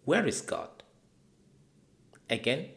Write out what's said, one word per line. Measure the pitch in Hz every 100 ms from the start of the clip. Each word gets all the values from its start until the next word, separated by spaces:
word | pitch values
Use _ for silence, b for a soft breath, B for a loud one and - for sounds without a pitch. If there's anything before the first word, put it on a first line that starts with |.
Where | - 175 190
is | 101
God? | - - - - - _ _ _ _ _ - - - _ _ _ - - -
Again | 113 113 131 185